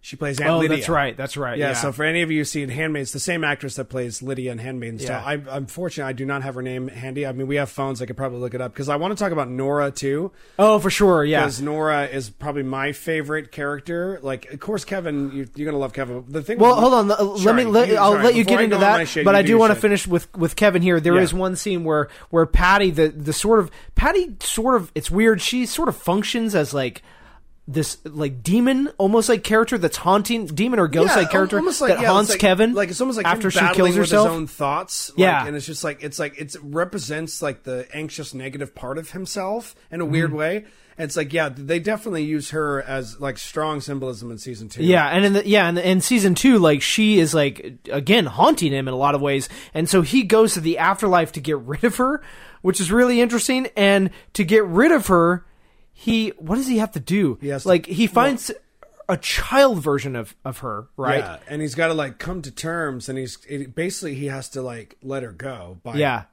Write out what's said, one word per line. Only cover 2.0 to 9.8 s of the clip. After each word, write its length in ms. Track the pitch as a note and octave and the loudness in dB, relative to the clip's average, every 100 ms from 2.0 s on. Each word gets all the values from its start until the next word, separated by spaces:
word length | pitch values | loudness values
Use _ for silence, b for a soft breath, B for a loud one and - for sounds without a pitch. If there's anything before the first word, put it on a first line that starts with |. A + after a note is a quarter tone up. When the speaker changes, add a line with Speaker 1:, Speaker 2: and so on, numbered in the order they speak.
Speaker 1:
any 200 | D3+ E3+ | -2 0
of 80 | E3 | 0
you 80 | D#3 | -2
who've 80 | C#3+ | -2
seen 220 | D#3 C#3 | -6 -6
Handmaid's, 420 | B2+ D#3+ D3+ C3+ | -6 -4 -4 -6
the 80 | C#3+ | -8
same 240 | - E3+ | -6 -4
actress 320 | D3+ C#3+ C#3+ B2+ | -2 -4 -6 -10
that 100 | B2 | -8
plays 380 | B2+ B2 A2 | -6 -8 -8
Lydia 280 | C3 C3 B2+ | -10 -8 -8
in 60 | A#2 | -10
Handmaid's 460 | B2 B2+ A#2 A2+ | -10 -10 -10 -10
Speaker 2:
Yeah. 160 | A2 A#2 | -8 -8
Speaker 1:
Tale. 240 | C#3 D3 C3+ | -6 -8 -8
I, 80 | C3+ | -10
unfortunately, 520 | C3 - F3 - C#3 | -10 -8 -8 -6 -8
I 40 | |
do 120 | B2+ C3+ | -6 -6
not 160 | C#3 | -6
have 140 | C3+ B2 | -6 -8
her 80 | |
name 240 | B2+ B2+ B2+ | -8 -8 -8
handy. 360 | A#2+ C3 C3 C#3 | -10 -10 -8 -6
I 40 | |
mean, 120 | B2+ C3+ | -6 -4
we 120 | C#3+ | -2
have 120 | C#3 | -4
phones. 320 | - C3+ B2+ | -6 -6 -6
I 60 | A#2+ | -8
could 100 | B2 | -8
probably 220 | C3+ B2 | -8 -6
look 160 | B2 B2 | -8 -8
it 60 | |
up 120 | B2 | -10
'cause 160 | - C#3 | -8 -4
I 60 | C#3+ | -2
wanna 180 | F3 | -2
talk 180 | G#3 G3+ | -2 -4
about 160 | D#3+ B2+ | -2 -4
Nora, 400 | B2+ C3+ D3 | -4 -2 0